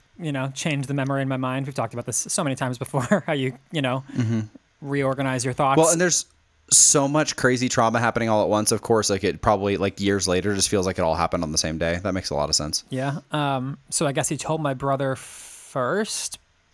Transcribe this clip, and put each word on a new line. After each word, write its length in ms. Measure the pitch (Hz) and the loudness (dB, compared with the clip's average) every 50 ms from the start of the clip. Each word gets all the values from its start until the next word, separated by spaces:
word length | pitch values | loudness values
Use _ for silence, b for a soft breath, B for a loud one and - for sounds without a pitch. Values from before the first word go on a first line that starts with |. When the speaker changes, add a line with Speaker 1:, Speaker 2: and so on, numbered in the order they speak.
| _ _ _ - | _ _ _ -8
Speaker 1:
you 140 | 175 151 | -6 -4
know, 180 | 143 135 131 139 135 | -4 -2 -4 -4 -4
changed 320 | - - 170 147 139 135 | -4 -4 -2 -2 -2 -2
the 60 | 131 | -2
memory 300 | 139 143 131 135 139 139 | -2 -2 -2 0 -2 -2
in 60 | 135 135 | -2 -2
my 100 | 135 131 | -2 -2
mind. 260 | 131 127 127 135 139 | -2 -2 -2 -4 -6
We've 100 | 147 135 | -6 -4
talked 200 | - 143 117 - | -4 -4 -4 -6
about 100 | 120 120 | -8 -8
this 220 | - 117 - - - | -4 -4 -4 -4 -4
so 160 | - - 170 | -2 -2 -2
many 120 | 139 131 | -2 -2
times 200 | - 139 127 127 | -2 -2 -4 -4
before, 480 | - 127 - - 139 123 - 208 175 - | -6 -6 -4 -2 -2 0 2 0 0 0
<laughs> 20 | |
how 60 | - | -2
you, 240 | 156 139 131 131 127 - _ - | -2 -2 -2 -4 -6 -8 _ -8
you 80 | 175 156 | -4 -2
know, 240 | 139 123 131 131 135 - - | 0 0 -2 -2 -6 -6 -4
Speaker 2:
Mm-hmm. 260 | 131 120 110 117 110 107 110 - - _ _ _ - | -2 -2 0 0 -2 -4 -6 -12 -20 _ _ _ -14
Speaker 1:
reorganize 640 | 151 139 139 143 135 135 131 135 135 131 131 127 120 | -8 -4 -2 0 0 0 0 0 -2 -2 -2 -2 -2
your 80 | 131 123 | -2 0
thoughts. 240 | - 147 135 143 156 | 0 2 4 6 6
Speaker 2:
Well, 100 | 160 160 | 6 6
and 100 | 170 165 | 4 4
there's 260 | 180 175 - - - _ _ _ _ _ _ _ _ - | 2 2 2 0 -2 _ _ _ _ _ _ _ _ 4
so 380 | - - - - - 147 139 139 | 6 6 8 8 6 4 4 2
much 280 | 143 156 147 - - | 2 2 0 0 0
crazy 340 | - - 127 127 120 127 123 | 2 2 4 4 4 0 0
trauma 300 | - 127 117 113 113 117 | 2 4 4 4 4 4
happening 280 | 120 113 - 113 117 113 | 2 2 2 2 2 2
all 140 | 107 107 | 4 4
at 80 | 95 82 | 4 4
once, 200 | 104 107 104 - | 4 2 4 2
of 120 | 117 107 | 0 0
course, 260 | - - 117 107 101 - | 2 2 2 4 4 2
like, 160 | 101 92 104 | 0 2 0
it 160 | 92 76 - | 0 0 2
probably, 380 | - 113 107 95 101 101 101 82 | 2 2 2 4 2 0 2 2
like, 200 | 95 101 - - | 0 0 0 0
years 300 | 101 98 101 98 87 92 | 0 2 2 2 2 0
later 260 | 90 92 90 104 101 | 0 0 0 0 0
just 140 | 98 95 - | 0 0 2
feels 160 | 107 98 90 | 2 0 0
like 140 | 95 92 - | 0 0 0
it 40 | |
all 120 | 87 80 78 | 0 0 2
happened 280 | 85 85 80 - 87 | 0 0 0 0 -2
on 100 | 82 76 | -2 -2
the 60 | 78 82 | -2 -2
same 200 | - 80 80 80 | -2 -2 -2 -2
day. 220 | 82 82 85 90 | 0 -2 -2 -2
That 100 | 95 98 | -2 -4
makes 160 | 92 92 - - | -4 -4 -4 -4
a 60 | 71 | -2
lot 160 | 73 73 76 | -2 -2 0
of 40 | - | 0
sense. 300 | - 76 76 - - - - | -2 -2 -2 -6 -6 -8 -8
Speaker 1:
Yeah. 300 | 135 127 135 143 143 139 - - | -8 -6 -4 -4 -6 -6 -8 -8
Um, 460 | - 151 147 139 139 131 127 135 139 - _ - | -4 -4 -2 -2 -2 -2 -4 -6 -8 -12 _ -6
so 180 | - - 170 | -4 -2 -2
I 60 | 147 | -2
guess 160 | 131 - 131 - | 0 -2 -2 -2
he 80 | 156 | -4
told 240 | 135 - - 160 160 | -6 -4 -4 -4 -2
my 140 | 156 139 135 | -2 -4 -4
brother 420 | 127 143 139 135 135 139 135 131 | -2 -2 -2 -2 0 -2 -2 -4
first. 1200 | - - - - - - - - - - - - 139 123 123 175 202 220 - - - - - - - _ _ _ _ _ _ | -6 -8 -16 -18 -18 -18 -18 -20 -20 -16 -8 -4 -2 -2 0 0 -2 -2 -4 -6 -6 -8 -8 -10 -14 _ _ _ _ _ _